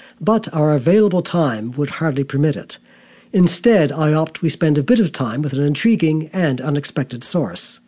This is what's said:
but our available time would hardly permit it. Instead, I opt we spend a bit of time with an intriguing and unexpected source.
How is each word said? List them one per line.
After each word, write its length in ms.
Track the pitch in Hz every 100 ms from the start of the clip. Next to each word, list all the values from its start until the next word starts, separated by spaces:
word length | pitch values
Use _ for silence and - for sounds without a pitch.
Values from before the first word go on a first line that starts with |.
| - -
but 320 | 160 220 220
our 220 | 160 151
available 480 | 147 123 202 208 180
time 500 | 170 175 151 110 113
would 180 | 127 143
hardly 340 | - 160 139
permit 320 | 135 139 151 110
it. 240 | - - _ _ _ _ _
Instead, 580 | 202 175 - 233 214 143
I 220 | 151 151
opt 280 | 156 160 -
we 80 | 165
spend 280 | - 165 147
a 60 |
bit 180 | 139 240
of 100 | 185
time 300 | - 123 120
with 100 | 151
an 100 | 131
intriguing 680 | 143 147 226 220 160 156 156
and 300 | 185 165 127
unexpected 640 | 151 147 139 - 151 117 -
source. 560 | 180 117 85 - -